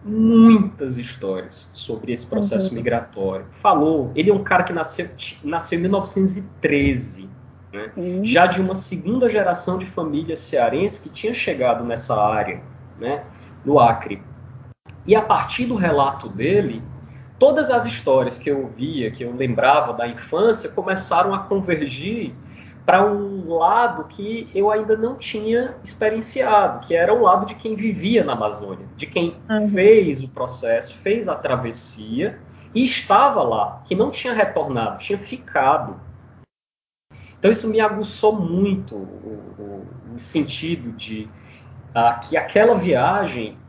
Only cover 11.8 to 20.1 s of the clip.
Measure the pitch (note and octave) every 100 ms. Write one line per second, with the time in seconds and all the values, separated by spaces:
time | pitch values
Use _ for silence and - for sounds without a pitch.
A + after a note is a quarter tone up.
11.8 | A#2+ A#2 - A2 G#2 G#2+ G2+ F2+ - -
12.8 | - - A#2 C#3+ - - - - - D3
13.8 | A#2 - - G2 - - - - - -
14.8 | - - - G#3+ - - - - A#3+ A3+
15.8 | F3 C#3+ C#3 - A2+ G2 C3+ G#3 E3 A2+
16.8 | - - - - - - C#4 D4+ C4 A#3+
17.8 | A3+ - D3 C3 A#2+ - D3+ C#3 A#2+ G#2+
18.8 | C#3+ D3+ A2+ - A#2+ B2 C3 G#2+ B2+ C#3+
19.8 | A#2+ A2 A#2